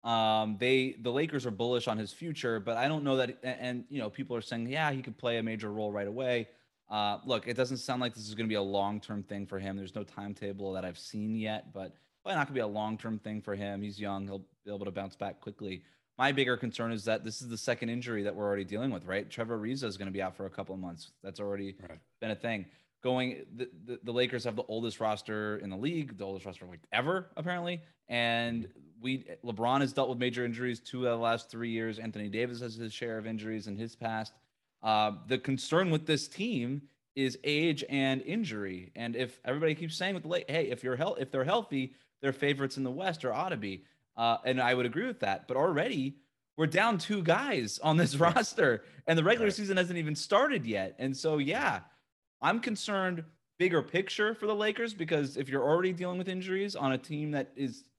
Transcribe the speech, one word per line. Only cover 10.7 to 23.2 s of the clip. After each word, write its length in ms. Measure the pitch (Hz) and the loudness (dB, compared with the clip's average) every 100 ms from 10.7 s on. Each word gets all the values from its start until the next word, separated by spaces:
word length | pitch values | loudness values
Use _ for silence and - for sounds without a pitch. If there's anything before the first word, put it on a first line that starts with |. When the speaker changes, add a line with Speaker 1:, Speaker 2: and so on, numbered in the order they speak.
Speaker 1:
that 120 | 92 92 | -4 -6
I've 140 | 85 | -8
seen 360 | - 107 107 110 | -10 -6 -4 -2
yet, 380 | 107 107 - | -2 -4 -8
but 220 | 98 92 - _ _ | -10 -12 -12 _ _
probably 140 | - 185 | -4 0
not 100 | 143 | 0
gonna 80 | 131 | 0
be 60 | |
a 60 | 110 | -2
long-term 500 | 104 107 107 117 110 | -2 -2 -4 -4 -6
thing 220 | - 107 | -4 -6
for 140 | 101 101 | -4 -4
him. 260 | 101 98 | -4 -4
He's 180 | 104 98 | -6 -6
young. 260 | 104 98 98 | -4 -4 -4
He'll 180 | 98 95 _ - | -8 -10 _ -10
be 80 | |
able 120 | 101 98 | -6 -6
to 60 | |
bounce 240 | 95 98 - | -6 -8 -6
back 240 | 98 92 | -8 -6
quickly. 440 | - 101 104 92 - _ _ - | -12 -10 -8 -8 -12 _ _ 0
My 140 | 131 | 2
bigger 260 | 139 127 123 | 4 2 2
concern 340 | 123 - 117 | -2 -2 -2
is 140 | 113 104 | -2 0
that 180 | 110 | 0
this 180 | 110 110 | 0 -8
is 60 | 123 | -8
the 100 | 113 | -6
second 320 | - 117 117 | -2 0 0
injury 320 | 120 120 110 | -2 -2 -2
that 120 | 101 92 | -2 0
we're 100 | 104 | 0
already 200 | 101 98 | 0 -2
dealing 260 | 104 131 | -2 -2
with, 140 | 98 87 | -2 -2
right? 220 | 95 101 | -2 -2
Trevor 280 | - 113 117 | -4 -2 -2
Ariza 280 | 107 135 120 | -2 -2 -4
is 120 | 95 | -4
gonna 140 | 98 | -6
be 100 | 95 | -2
out 140 | 95 92 | -4 -4
for 100 | 98 | -10
a 40 | |
couple 260 | - 98 95 | -8 -8 -6
of 60 | |
months. 300 | 90 85 - _ | -8 -10 -16 _
That's 160 | 95 92 | -14 -8
already 360 | 104 101 98 95 | -4 -4 -6 -10
Speaker 2:
Right. 200 | 90 82 _ _ | -16 -18 _ _
Speaker 1:
been 120 | 113 | -4
a 40 | 104 | -2
thing. 300 | 120 110 90 - _ _ | -2 -4 -6 -16 _ _
Going, 440 | 127 127 | 0 2